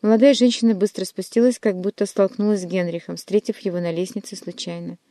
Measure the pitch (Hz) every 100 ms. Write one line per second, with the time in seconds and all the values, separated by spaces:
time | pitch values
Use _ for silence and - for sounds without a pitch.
0 | 214 220 269 262 247 233 226 196 208 -
1 | 190 - 190 - 240 240 220 185 185 -
2 | 202 - 190 - 208 208 180 185 175 170
3 | - 170 - 208 - - 196 175 170 165
4 | 185 - - 190 - 175 - 170 170 175
5 | _